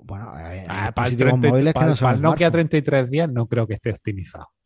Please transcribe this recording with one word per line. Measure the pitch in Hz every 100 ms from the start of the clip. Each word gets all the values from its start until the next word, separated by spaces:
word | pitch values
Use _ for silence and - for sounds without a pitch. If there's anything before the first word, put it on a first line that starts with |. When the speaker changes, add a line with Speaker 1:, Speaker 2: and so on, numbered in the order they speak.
| -
Speaker 1:
bueno, | 98 101
hay, | 71 82 92
hay | 90
Speaker 2:
Ah, | 92 104 120
para | 123
el | 120
Speaker 1:
dispositivos |
Speaker 2:
treinta | 147 127 135
y, |
Speaker 1:
móviles | 127 147
que | 135
Speaker 2:
para, | 127
Speaker 1:
no | 127
son | 127
Speaker 2:
para | 120
el |
Nokia | 156 160
Speaker 1:
smartphone. | 170 170 160
Speaker 2:
treinta | 156
y |
tres | 139 139 123
diez | 143 170
no | 120 117
creo | 117 107
que |
esté | 101 120
optimizado. | 98 - 98 87 - - _